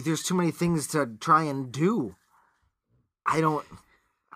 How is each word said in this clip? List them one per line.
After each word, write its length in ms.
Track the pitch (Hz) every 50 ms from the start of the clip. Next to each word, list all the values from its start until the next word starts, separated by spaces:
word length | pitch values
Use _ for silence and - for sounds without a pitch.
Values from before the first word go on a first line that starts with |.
| 127
there's 200 | 160 160 147 -
too 120 | - 180
many 160 | 180 175 160
things 340 | - - 175 170 170 151 131
to 220 | - - 151 139 120 110 -
try 220 | - 165 160 156 156
and 280 | 151 139 135 131 123
do. 460 | 117 139 165 190 240 196 127 95 90 - _ _ _ _ _ _ _ _ _ _ _ _ _ _ _ _ _ _ _ _ -
I 140 | - 147 156
don't, 260 | 160 156 135 143 - - - - - _ _ _ _ _ _ _ _ _ -